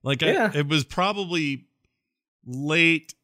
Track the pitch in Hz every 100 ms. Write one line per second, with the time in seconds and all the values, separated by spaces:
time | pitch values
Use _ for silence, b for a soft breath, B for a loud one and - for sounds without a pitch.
0 | 131 139 160 370 220 147 143 156 127 -
1 | 190 202 185 170 147 135 _ _ _ _
2 | _ _ _ _ 120 127 147 160 165 160
3 | - -